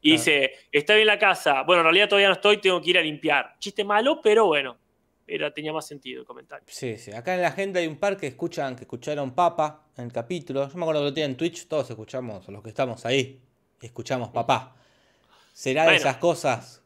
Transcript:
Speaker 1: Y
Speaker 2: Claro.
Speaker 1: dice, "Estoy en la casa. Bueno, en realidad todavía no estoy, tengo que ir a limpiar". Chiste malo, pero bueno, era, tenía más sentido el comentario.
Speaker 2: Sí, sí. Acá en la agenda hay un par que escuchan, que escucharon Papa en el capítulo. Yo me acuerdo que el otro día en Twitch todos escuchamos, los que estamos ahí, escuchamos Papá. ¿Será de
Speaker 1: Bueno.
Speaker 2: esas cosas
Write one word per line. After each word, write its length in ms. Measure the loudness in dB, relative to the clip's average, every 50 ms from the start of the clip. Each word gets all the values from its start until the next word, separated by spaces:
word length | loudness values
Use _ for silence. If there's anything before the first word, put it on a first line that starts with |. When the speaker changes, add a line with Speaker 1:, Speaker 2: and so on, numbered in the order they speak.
Speaker 1:
Y 100 | _ 4
Speaker 2:
Claro. 80 | 4 4
Speaker 1:
dice, 340 | 4 2 2 2 2 0 -4 -8 _ _
"Estoy 300 | -2 -2 2 4 4 4
en 60 | 6
la 120 | 4 2 4
casa. 440 | 4 2 2 2 2 0 0 2
Bueno, 180 | 2 2 4 4
en 40 | 6
realidad 220 | 4 4 4 4 4
todavía 200 | 4 4 4 4
no 60 | 4
estoy, 240 | 4 4 2 2 4
tengo 220 | 2 0 0 2
que 100 | 0 2
ir 80 | 2 2
a 40 |
limpiar". 540 | 2 0 -4 -4 -2 0 0 0 0 -2 _ _
Chiste 240 | -12 -10 -6 -6 -2
malo, 360 | 0 0 2 2 2 0 2
pero 240 | 2 4 4 6 4
bueno, 300 | 4 2 0 -2 -4 -10 _ _ _ _ _ _ _ _ _ _
era, 240 | -10 -6 -6 -6 -6
tenía 200 | -6 -8 -8 -6
más 140 | -6 -6 -8
sentido 340 | -10 -18 -16 _ -14 -14 -14
el 60 | -16
comentario. 400 | _ -20 -20 -20 _ -20 -20 _ _
Speaker 2:
Sí, 300 | -14 -10 -10 -10 -10 -10
sí. 120 | -14 -16
Acá 220 | -16 -12 -6 -6 -4
en 60 | -2
la 80 | -2 -4
agenda 320 | -2 -4 -8 -4 -2 -4
hay 60 | -4
un 100 | -4 -6
par 200 | -4 -4 -4 -4 -4
que 80 | -8
escuchan, 500 | -10 -8 -8 -10 -8 -6 -6 -6 -6 -8
que 60 | -12
escucharon 480 | -14 _ -16 -12 -8 -8 -6 -6 -6 -6
Papa 560 | 0 2 2 2 2 0 -4 -4 -4 -12 _ _ _
en 80 | -14 -14
el 80 | -10
capítulo. 560 | -8 -10 -8 -6 -8 -10 -8 -6 -4 -4 -4 -4
Yo 60 | -6
me 60 | -6
acuerdo 180 | -4 -2 0 0
que 40 | -2
el 20 | -2
otro 60 | -2
día 100 | -2 -4
en 120 | -4 -4 -4
Twitch 280 | -4 -6 -6 -8 -12 _
todos 200 | -4 -4 -4 -4
escuchamos, 580 | -10 -16 -14 -12 -12 -10 -10 -10 -12 -14 -16 -18
los 140 | -18 -16
que 60 | -16 -12
estamos 380 | -4 -4 -4 -4 -4 -8 -4
ahí, 340 | 0 0 0 0 -2 -8 -20 _ _ _ _ _ _ _ _
escuchamos 480 | -20 -18 _ -14 -8 -6 -6 -6 -6 -4
Papá. 480 | -4 -4 0 0 0 0 -2 -10 _ _ _ _ _ _ _ _ _ _ _ _ _ _ _ _ _
¿Será 280 | -8 -4 -2 0 2 4
de 40 | 4
Speaker 1:
Bueno. 120 | 4 4
Speaker 2:
esas 160 | 2 0 -2 0
cosas 640 | 0 0 0 0 0 -2 -2 -2 -6 -16 -20 _ _